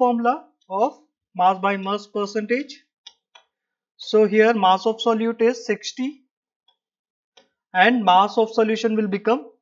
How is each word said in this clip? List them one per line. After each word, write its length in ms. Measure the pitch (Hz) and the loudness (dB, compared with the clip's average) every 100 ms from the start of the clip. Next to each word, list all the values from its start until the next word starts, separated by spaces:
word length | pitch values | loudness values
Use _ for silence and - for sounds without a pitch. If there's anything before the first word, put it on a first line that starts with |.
formula 320 | 247 233 233 294 - _ - | 0 2 0 -2 -6 _ -10
of 300 | 190 254 - _ _ _ 185 | -4 -4 -4 _ _ _ 0
mass 220 | 180 190 | 0 2
by 120 | 196 196 190 | -2 -2 -4
mass 200 | 208 208 220 | -6 -6 -6
percentage. 580 | 202 220 208 247 285 - _ _ - - _ _ _ _ _ _ _ _ | -6 -6 -4 -4 -6 -16 _ _ -20 -20 _ _ _ _ _ _ _ _
So 300 | - 214 214 | -2 2 2
here 180 | 208 220 233 185 | 4 2 4 2
mass 200 | 185 226 | 2 0
of 80 | 220 233 | -2 -2
solute 360 | 226 226 233 226 | -2 -2 0 0
is 160 | 247 - | 0 -4
sixty 400 | 208 - - 262 302 _ _ _ _ _ _ _ _ _ _ _ _ _ _ _ | -6 -8 -8 -8 -10 _ _ _ _ _ _ _ _ _ _ _ _ _ _ _
and 320 | 185 196 247 | 2 2 4
mass 340 | 196 180 202 208 | 4 4 4 0
of 100 | 220 233 | 0 0
solution 360 | 220 220 226 220 | -2 0 -2 -2
will 80 | 214 196 | -2 -2
become 260 | 208 247 - _ | -2 -2 -4 _